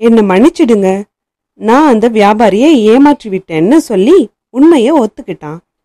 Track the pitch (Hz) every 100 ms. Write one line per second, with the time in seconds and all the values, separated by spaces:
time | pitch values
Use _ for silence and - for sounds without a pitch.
0 | 226 226 202 185 285 339 254 214 190 190
1 | 208 _ _ _ _ _ 202 254 311 220
2 | 240 220 202 214 226 196 294 277 214 240
3 | 294 285 220 190 - 156 180 311 302 196
4 | 214 370 220 _ _ 247 311 311 226 320
5 | 214 - 226 170 151 165 _ _